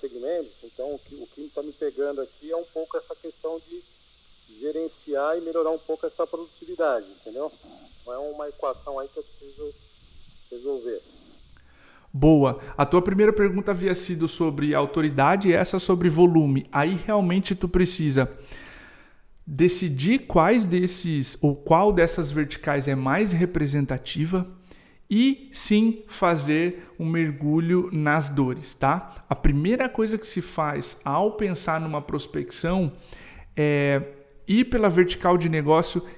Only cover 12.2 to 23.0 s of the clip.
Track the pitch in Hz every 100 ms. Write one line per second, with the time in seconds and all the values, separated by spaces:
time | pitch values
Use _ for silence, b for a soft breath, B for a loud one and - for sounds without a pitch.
12.2 | 151 156 139 123 B B 143 180 185 196
13.2 | 214 214 202 185 202 185 190 180 - 170
14.2 | 160 - 165 139 147 143 143 165 156 135
15.2 | 139 196 196 165 180 190 - 180 180 156
16.2 | 175 160 147 135 - 143 151 190 - 208
17.2 | 185 185 190 185 180 180 175 - 156 135
18.2 | 127 - B B B B B B B B
19.2 | B - - 143 175 175 180 135 151 262
20.2 | - 180 160 240 196 180 180 - 170 151
21.2 | 131 - 147 143 - 165 208 180 165 165
22.2 | 147 147 147 - - 143 135 135